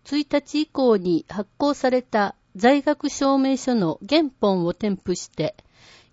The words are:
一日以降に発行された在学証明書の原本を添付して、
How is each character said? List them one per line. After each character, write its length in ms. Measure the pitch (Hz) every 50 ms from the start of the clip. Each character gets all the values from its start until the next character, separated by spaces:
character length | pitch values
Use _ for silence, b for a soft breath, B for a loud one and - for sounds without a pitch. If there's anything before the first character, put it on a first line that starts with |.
| _
一 220 | - 285 294 294 -
日 320 | 294 285 - - - 294
以 40 | 311
降 320 | - - 277 262 240 214
に 280 | 190 175 180 170 156 - -
発 200 | 170 202 202 _ _
行 160 | - 285 285 277
さ 160 | - - 262
れ 120 | 254 247
た 340 | 247 - - 214 202 190 - _ _ _ -
在 260 | 185 214 247 285 285
学 280 | - 302 294 - - 285
証 280 | - - 277 269 277
明 180 | 269 269 269 269
書 200 | 254 - 254 247
の 240 | 233 170 160 - - 196
原 160 | - 285 330 320 262 - -
本 240 | 220 202 190 180 165
を 80 | 175 175
添 220 | - 214 208 190
付 200 | - - 190 180
し 140 | - - -
て、 260 | - - 156 - - _ b b b b b b b b b b